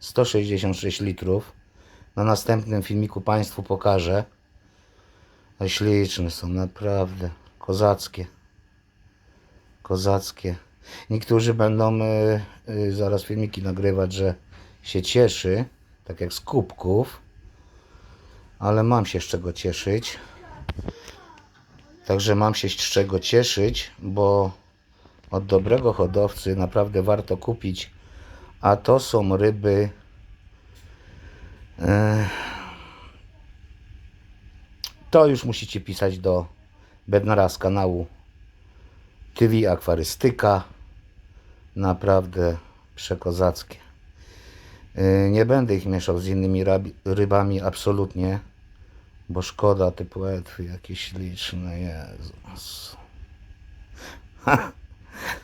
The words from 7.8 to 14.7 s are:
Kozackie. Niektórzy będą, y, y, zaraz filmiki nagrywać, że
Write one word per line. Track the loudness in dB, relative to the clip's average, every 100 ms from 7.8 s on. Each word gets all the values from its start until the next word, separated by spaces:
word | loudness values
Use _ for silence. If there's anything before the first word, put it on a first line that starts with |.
| 4 2 -2 -10 -12 -14 _ _ _ _ _ _ _ _ _ _ _ _ _ _
Kozackie. | -4 -2 2 0 -2 -8 -6 -6 -10 _ -20 -18 -6
Niektórzy | -4 2 2 4
będą, | 2 2 4 2 2
y, | 0 2 2 2 -2 -14 -8
y, | -4 -2
zaraz | 0 0 0
filmiki | -2 -4 -4 -4
nagrywać, | -6 -2 0 2 0
że | 0 -2 -2 -8 -20 -20